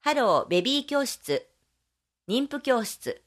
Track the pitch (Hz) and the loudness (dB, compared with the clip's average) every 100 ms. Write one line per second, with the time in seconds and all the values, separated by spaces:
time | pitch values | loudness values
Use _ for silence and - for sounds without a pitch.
0 | 294 285 226 151 - 175 180 285 285 285 | 0 2 4 2 4 0 2 -2 0 -2
1 | 269 - - 143 - _ _ _ _ _ | -2 -6 -4 -4 -4 _ _ _ _ _
2 | _ _ - 226 285 285 269 247 214 - | _ _ -4 -2 -2 -6 0 0 0 -8
3 | - - | -10 -10